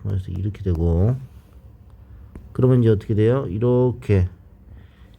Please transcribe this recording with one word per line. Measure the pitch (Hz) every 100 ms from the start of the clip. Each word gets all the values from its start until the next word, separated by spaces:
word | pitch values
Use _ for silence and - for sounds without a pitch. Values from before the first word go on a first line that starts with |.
그래서 | 104 98 92
이렇게 | 87 101 98
되고, | 92 80 85 82 104 131 - - - - - - - - - - - - -
그러면 | - 127 127
이제 | 113
어떻게 | 104 -
돼요? | 104 110 131 139
이렇게 | - 120 123 127 120 - 98 90 - - - - - - - -